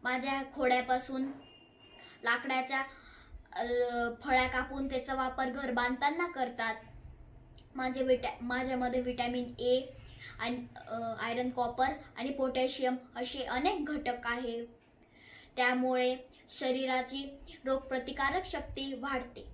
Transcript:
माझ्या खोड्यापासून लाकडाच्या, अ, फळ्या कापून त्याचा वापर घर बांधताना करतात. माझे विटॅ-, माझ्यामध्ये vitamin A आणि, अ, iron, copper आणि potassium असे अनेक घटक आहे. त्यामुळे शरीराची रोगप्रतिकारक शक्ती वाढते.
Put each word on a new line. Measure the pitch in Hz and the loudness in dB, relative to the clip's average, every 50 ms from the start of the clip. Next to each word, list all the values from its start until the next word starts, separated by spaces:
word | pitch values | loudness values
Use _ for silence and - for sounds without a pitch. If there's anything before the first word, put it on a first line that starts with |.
| - | 0
माझ्या | 247 254 254 247 269 269 269 269 269 - | 0 -2 0 0 0 0 0 -2 -4 -2
खोड्यापासून | 285 294 247 254 254 247 254 254 254 254 - 269 262 262 269 269 - - - - - - - - - - - - - - - - - - | 2 4 6 6 4 4 4 2 2 2 -2 -2 -2 -2 -2 -4 -10 -14 -20 -20 -20 -20 -20 -20 -20 -20 -20 -20 -20 -20 -20 -20 -4 0
लाकडाच्या, | 226 233 247 247 262 262 262 254 254 277 262 269 269 - - - - - - - - - - - - - | 0 0 0 0 0 0 0 2 0 0 -2 -2 -2 -8 -18 -20 -20 -20 -20 -20 -18 -18 -18 -18 -12 -6
अ, | - 233 240 240 247 247 240 240 240 233 233 233 - - | -4 -2 0 2 2 2 2 2 0 0 0 -2 -4 0
फळ्या | 285 262 254 254 254 | 2 4 4 4 4
कापून | 247 254 262 262 269 269 269 262 | 2 0 -2 0 -2 -2 -2 0
त्याचा | 269 254 254 - 269 | 0 -2 -2 0 0
वापर | 262 262 254 254 - 262 | 0 0 0 0 0 -2
घर | 254 240 269 285 - | 0 0 -2 -2 0
बांधताना | 170 240 240 247 254 254 285 285 302 339 349 349 | 0 2 2 2 2 2 2 2 2 2 0 -2
करतात. | 349 269 262 247 240 - 226 226 220 - - - - - - - - - - - - - - - - - - - - | 0 -2 -2 -2 0 -2 -2 -2 -2 -4 -8 -16 -18 -16 -16 -16 -18 -18 -20 -20 -20 -20 -20 -20 -20 -20 -20 -14 -6
माझे | 269 262 254 254 269 254 | -2 -2 -2 0 0 6
विटॅ-, | 262 254 247 254 254 - - | 6 6 4 4 -2 -4 -2
माझ्यामध्ये | 233 240 247 254 262 262 262 254 254 247 240 254 | -4 -2 0 0 0 0 0 0 0 2 2 0
vitamin | 247 247 247 - 240 240 247 247 247 240 - - | 0 0 0 0 0 0 2 0 -2 -4 -6 -2
A | 240 247 247 262 262 - - - - - - - - - - - | 4 4 4 4 4 0 -12 -14 -16 -16 -16 -14 -14 -14 -8 -4
आणि, | 220 240 247 247 247 - - - - - | -2 -2 -2 -2 -4 -10 -12 -16 -12 -8
अ, | 220 226 233 226 226 - | -6 -4 -4 -4 -4 -4
iron, | - 196 214 240 247 247 | -4 -2 0 0 0 0
copper | 247 254 247 233 240 - 254 277 302 - - - - - | 2 2 0 0 4 2 2 2 2 -2 -8 -14 -8 -6
आणि | 233 269 | -4 -4
potassium | 277 277 269 262 247 254 254 262 262 - 269 254 254 254 - - - | 0 0 0 2 4 4 2 2 2 2 2 2 2 0 -4 -10 -6
असे | 240 247 247 - 277 254 | -6 -6 -4 -4 -4 -4
अनेक | - 240 254 285 359 403 359 294 | -2 0 2 2 2 2 2 0
घटक | 294 302 285 - 247 247 240 240 240 | -2 -2 -2 0 -2 -2 -2 -2 -2
आहे. | 233 240 254 240 233 233 233 233 - - _ - _ _ - _ _ - - - - - - - - | -2 -2 -2 -4 -4 -4 -6 -8 -12 -20 _ -20 _ _ -20 _ _ -20 -20 -20 -20 -20 -20 -14 -2
त्यामुळे | - 254 247 254 254 254 254 254 254 254 247 254 254 - - - - - - | 2 4 4 4 4 4 4 4 4 4 4 2 0 -6 -16 -20 -20 -20 -14
शरीराची | - - 262 262 254 262 262 262 262 262 254 254 262 277 277 277 277 - - - - - - | -10 -4 0 0 2 2 2 2 2 0 0 -2 -4 -6 -6 -6 -10 -14 -16 -18 -18 -8 0
रोगप्रतिकारक | 262 269 262 269 - 269 262 254 - 269 - 269 277 285 359 359 | 0 0 0 0 0 -2 -2 -2 -2 -2 0 0 2 2 0 -2
शक्ती | - - 285 254 - - - 269 269 269 | 0 -4 -4 -4 -4 -4 -4 -4 -4 -4
वाढते. | 240 226 277 277 254 247 - - - - - | -4 -2 -2 -2 -2 -2 -4 -12 -14 -14 -14